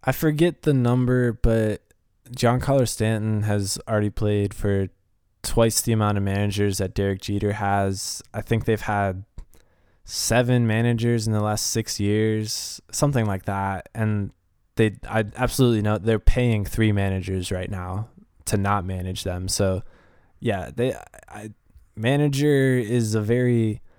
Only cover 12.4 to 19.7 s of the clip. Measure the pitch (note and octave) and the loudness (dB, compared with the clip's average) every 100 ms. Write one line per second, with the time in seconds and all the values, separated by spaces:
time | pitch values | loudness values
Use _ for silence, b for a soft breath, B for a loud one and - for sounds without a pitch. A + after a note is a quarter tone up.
12.4 | G#2+ - - - _ - D3 C3+ A2 F#2+ | -4 -8 -10 -14 _ -2 0 0 0 -2
13.4 | - G2 G2 F#2+ - - A2 G#2 G2 - | -4 -4 -4 -6 -10 -4 -2 -2 -4 -10
14.4 | _ _ _ - A2 G2+ - A2 G#2+ - | _ _ _ 0 0 0 -4 -2 -2 -2
15.4 | B2 - B2 A2+ G#2 G#2+ G#2 A2 - - | -2 2 2 4 0 0 0 4 4 4
16.4 | B2 A2 G2 - A2 G2+ G2 F#2+ F#2 F#2+ | 2 0 -2 0 2 2 0 -2 -4 -6
17.4 | F2 F#2 F2+ F#2 F2+ F#2+ A2+ - _ _ | -4 -6 -6 -8 -6 -8 -8 -14 _ _
18.4 | - G#2 G2 G2+ F#2 F#2 F#2 F#2 G2 F2+ | -4 0 0 0 -2 -6 -6 -6 -6 -6
19.4 | F#2 - G2 | -4 0 0